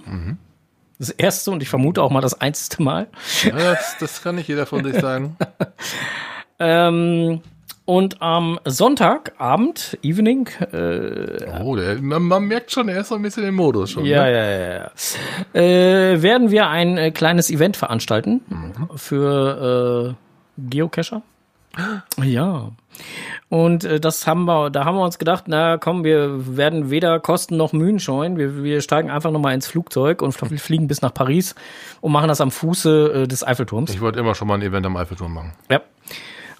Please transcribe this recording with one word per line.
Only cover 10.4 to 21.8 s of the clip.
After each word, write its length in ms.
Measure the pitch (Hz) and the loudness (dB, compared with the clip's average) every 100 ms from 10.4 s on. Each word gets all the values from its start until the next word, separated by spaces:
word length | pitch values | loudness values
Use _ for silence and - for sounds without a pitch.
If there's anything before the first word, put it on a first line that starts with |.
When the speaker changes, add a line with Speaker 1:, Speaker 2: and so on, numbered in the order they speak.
| 233 - 180 | -2 -6 -6
Speaker 2:
äh, 880 | - 85 - 52 - 50 50 - 82 | -2 -2 -2 -4 -6 -6 -8 -8 -6
Speaker 1:
Oh, 140 | 117 117 | -4 -2
der, 260 | 90 113 | -2 -2
man, 200 | 139 156 | -2 0
man 200 | 175 185 | 2 2
merkt 280 | 202 233 240 | 2 -2 -2
schon, 160 | 262 226 | -2 -2
er 120 | 180 | -4
ist 80 | 202 | -4
so 60 | |
ein 80 | 214 | -4
bisschen 220 | 208 226 | -4 -4
im 100 | 202 | -2
Modus 380 | 190 156 110 95 | 2 2 2 -2
schon, 120 | - | -2
Speaker 2:
Ja, 200 | 143 143 | 2 4
Speaker 1:
ne? 80 | 135 | 4
Speaker 2:
ja, 120 | 120 | 4
ja, 460 | 107 95 90 90 - - - - - - 185 | 2 -2 -4 -6 -10 -10 -8 -8 -8 -10 -2
ja. 60 | 170 | 4
Äh, 600 | 175 180 185 190 185 175 | 6 6 6 6 4 4
werden 300 | 180 247 233 | 4 6 6
wir 180 | 208 185 | 4 4
ein, 300 | 160 175 180 | 2 2 2
äh, 120 | 160 | 0
kleines 360 | 160 165 175 165 | 2 2 4 2
Event 260 | 151 180 202 | 2 2 2
veranstalten 640 | - 113 - 110 196 247 - | -2 -2 0 0 2 0 -2
Speaker 1:
Mhm. 400 | 82 80 104 165 147 | -10 -10 -8 -10 -10
Speaker 2:
für, 1200 | - 139 143 139 135 139 127 123 123 120 123 123 _ _ _ - | -4 0 2 2 0 0 0 2 2 0 -2 -8 _ _ _ -14
äh, 40 | 127 | -6
Geocacher. 540 | 135 160 - 165 220 - _ _ _ _ | -2 -2 -4 -6 -8 -12 _ _ _ _
<gasps> 260 | - | -8